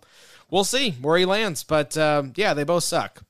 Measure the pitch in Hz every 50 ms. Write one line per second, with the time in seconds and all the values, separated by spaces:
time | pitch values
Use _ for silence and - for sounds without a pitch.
0 | _ _ _ - - - - - - _ 156 185 202 190 - 262 277 233 151 123
1 | 127 147 160 175 185 185 196 214 226 208 156 - - - 160 151 147 - - 156
2 | 156 151 151 147 139 135 120 - 208 202 160 143 147 147 175 175 165 - - 165
3 | - 101 - - - -